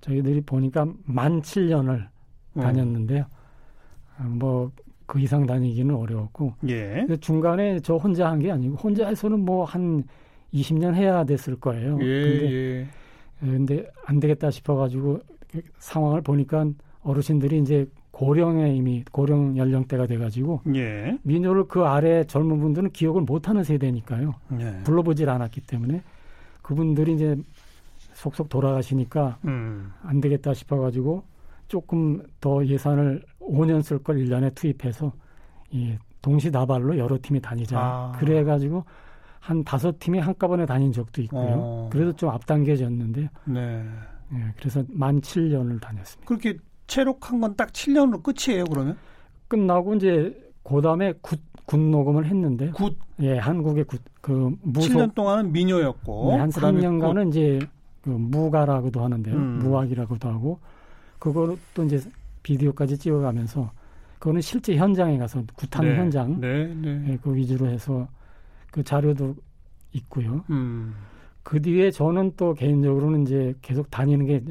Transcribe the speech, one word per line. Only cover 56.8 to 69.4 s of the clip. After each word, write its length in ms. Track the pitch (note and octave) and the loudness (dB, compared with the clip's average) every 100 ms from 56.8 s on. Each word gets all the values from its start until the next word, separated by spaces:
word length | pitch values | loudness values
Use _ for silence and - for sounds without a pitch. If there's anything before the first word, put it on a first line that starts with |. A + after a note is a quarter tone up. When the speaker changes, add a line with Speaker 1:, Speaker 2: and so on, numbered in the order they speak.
Speaker 1:
삼 80 | F3 E3+ | 4 2
년간은 260 | D#3+ F#3 | 2 2
Speaker 2:
굿. 40 | G3 | 2
Speaker 1:
이제 280 | D#3 D3+ C3+ C#3 - - - | 2 2 2 -2 -10 -20 -12
그 80 | - | -6
무가라고도 920 | B2 A#2 C#3+ D#3+ D3+ D3 C3+ B2 B2 | -2 0 0 2 2 2 2 0 -2
하는데요. 320 | A#2+ A#2+ A2 | 0 0 0
Speaker 2:
음. 240 | C3 C#3 A#2+ | 0 0 0
Speaker 1:
무악이라고도 680 | B2+ C3+ C3 B2 A2+ A#2 A#2+ | 0 2 0 -2 -4 -4 -4
하고, 300 | A2+ B2+ F3 - - - - - - | -4 -4 -6 -10 -20 -20 -20 -20 -6
그거를 380 | D#3+ D3 E3 F3+ - | -4 0 0 -2 -8
또 120 | - | -2
이제 140 | D#3+ C#3+ C#3 - - - | 0 0 -4 -16 -20 -18
비디오까지 540 | - C#3+ C#3+ C#3 C#3 C#3+ | -2 0 0 0 -2 -2
찍어가면서 720 | F3 D3 C#3 A#2 A#2 B2+ A#2 - - - - - | 0 0 0 -2 -4 -4 -6 -8 -20 -20 -20 -6
그거는 220 | D#3+ E3 | -2 0
실제 360 | D#3 B3 - E3 | 0 -4 0 2
현장에 420 | F#3+ F#3+ F3 C#3+ | 4 4 2 0
가서 240 | A#2+ C3+ A2+ | -2 -4 -8
굿하는 360 | - C#3 C#3 D#3 | -8 -8 0 2
Speaker 2:
네. 80 | C#3+ | 2
Speaker 1:
현장, 420 | F3+ C#3+ B2 D#3+ | 2 0 -2 -2
Speaker 2:
네, 260 | B2 C#3 D#3 | -2 -2 -4
네. 300 | E3 D#3 C#3+ C#3+ | -4 -4 -4 -4
Speaker 1:
예, 100 | B2+ | -4
그 120 | C#3+ | -2
위주로 320 | C3 B2+ C3 B2+ | -2 0 0 0
해서 420 | A#2+ B2+ C3+ B2+ - - - - - - | -2 -4 -4 -4 -10 -20 -20 -20 -20 -10
그 120 | - | -6
자료도 520 | C#3+ D3 D3 C#3+ C3+ C#3+ | -2 2 2 2 -2 -6